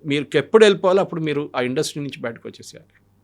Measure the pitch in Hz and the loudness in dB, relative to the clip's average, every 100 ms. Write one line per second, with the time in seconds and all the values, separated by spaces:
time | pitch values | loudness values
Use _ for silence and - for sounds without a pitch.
0 | 151 143 135 151 143 220 214 190 190 190 | -4 -4 0 -2 2 6 6 4 2 2
1 | 185 165 156 143 147 135 123 131 156 151 | 0 -4 -4 -4 -4 -4 -4 -4 -6 -8
2 | 143 - 123 110 113 - - - - _ | -12 -10 -12 -12 -16 -18 -20 -20 -20 _
3 | _ _ | _ _